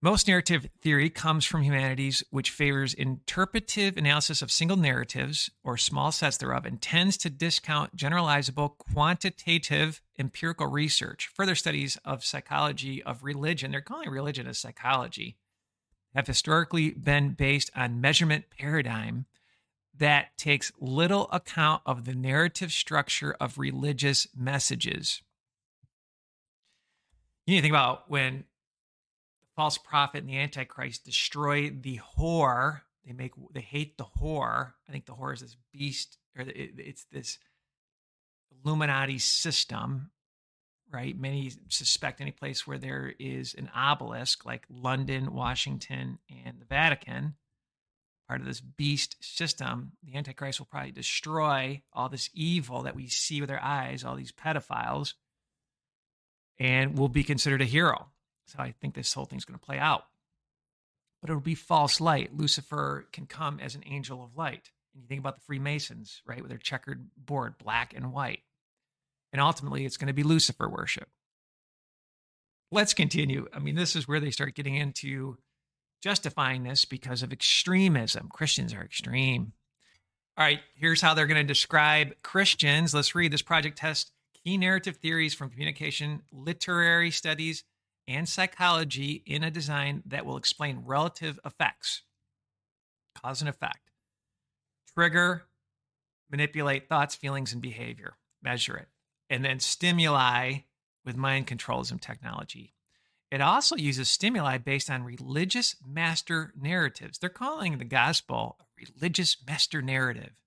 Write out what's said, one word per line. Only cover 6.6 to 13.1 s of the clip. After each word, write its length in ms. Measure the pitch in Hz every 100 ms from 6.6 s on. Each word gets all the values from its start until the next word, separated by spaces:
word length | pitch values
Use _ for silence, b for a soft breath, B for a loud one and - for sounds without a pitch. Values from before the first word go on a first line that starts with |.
and 160 | - 127
tends 360 | - 165 185 190
to 120 | 170
discount 680 | 135 165 - - 151 147 175
generalizable, 800 | 143 170 170 143 135 131 147 -
quantitative, 1200 | - - 147 175 190 - - 170 - 147 156 160 _ -
empirical 520 | 135 - 165 165 147
research. 600 | 139 151 - - - -
Further 220 | - 196 165
studies 400 | - 147 139 -
of 200 | - 135
psychology 760 | - - - 147 147 139 135 135
of 220 | -